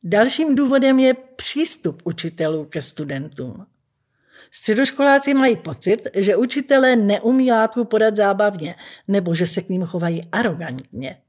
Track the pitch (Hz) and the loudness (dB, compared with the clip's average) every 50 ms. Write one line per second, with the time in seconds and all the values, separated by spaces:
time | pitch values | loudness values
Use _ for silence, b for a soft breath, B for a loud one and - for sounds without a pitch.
0 | - 180 175 202 226 262 - - 320 311 277 254 285 262 269 277 262 269 269 262 | -4 0 2 2 4 2 2 0 0 2 2 2 2 2 2 4 4 4 4 6
1 | 262 262 262 254 - - - - - - - 285 320 330 - - _ 170 139 - | 4 4 2 0 -4 -20 -14 -10 -8 -6 -2 -2 -2 -2 -2 -2 _ -6 -8 -6
2 | - 175 165 - - 165 160 - 165 156 156 156 151 139 - 160 143 - - - | -8 -8 -6 -6 -6 -8 -4 -4 -4 -2 -2 -4 -6 -8 -8 -6 -6 -4 -6 -6
3 | 151 143 143 135 139 151 - - 131 127 - - 190 _ _ _ _ _ _ _ | -8 -8 -8 -8 -8 -10 -12 -12 -12 -12 -12 -16 -20 _ _ _ _ _ _ _
4 | _ _ b b b b b b b b b - - - 214 214 277 269 - - | _ _ b b b b b b b b b -4 -2 0 2 2 2 0 0 0
5 | 277 285 277 277 277 285 285 269 262 262 233 - - 165 147 - - 185 202 240 | 2 4 4 4 2 2 2 2 4 2 2 0 -4 -12 -10 -6 0 0 0 0
6 | - - _ 185 196 196 202 170 247 247 - 294 277 - 285 269 262 254 254 233 | -2 -6 _ -2 0 2 2 2 2 0 -2 -4 -2 2 2 4 4 4 4 4
7 | 214 202 202 190 - 226 254 262 262 254 240 226 220 220 - 247 240 233 - 220 | 2 2 0 0 0 0 2 2 2 2 2 2 2 0 0 -4 -4 -2 0 2
8 | 220 220 214 202 208 196 196 190 208 208 202 180 151 160 175 B B B B B | 2 2 2 2 0 0 2 2 0 -2 -2 -4 -10 -12 -12 B B B B B
9 | B - 196 196 185 175 170 165 180 170 - - 185 - 185 185 185 170 - 180 | B -2 -2 -2 0 0 -2 0 0 0 -2 -4 -4 -4 -6 -6 -6 -6 -6 -4
10 | 170 170 170 165 170 - - 151 - - 160 156 170 160 127 127 123 _ - 113 | -4 -4 -4 -6 -8 -6 -4 -2 -2 -2 -4 -4 -8 -10 -10 -12 -14 _ -14 -12
11 | 131 131 - _ _ | -12 -12 -14 _ _